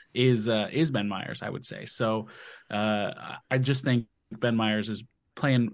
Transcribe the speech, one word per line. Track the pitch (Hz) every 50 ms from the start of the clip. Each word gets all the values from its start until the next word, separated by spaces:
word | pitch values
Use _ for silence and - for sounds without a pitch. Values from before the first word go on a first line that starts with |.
| - _
is, | - 123 127 127 123 113 107
uh, | 117 113 107 104 -
is | - 139 160 156
Ben | 131 104 101 101
Myers, | 98 95 - - - -
I | - 110
would | 92 92 -
say. | - - 104 104
So, | - - - 120 110 110 110 107 - - - - - - - - -
uh, | 107 104 107 107 107 104 101 - - - - 78 - - - -
I | 131 131
just | 127 135 139 131
think | - 139 123 120 113 - _ _ _ -
Ben | - - - 120 117
Myers | 113 110 107 107 107 104 110
is | 107 107 113 - _ _ _ _ -
playing | - - 143 131 123 120 -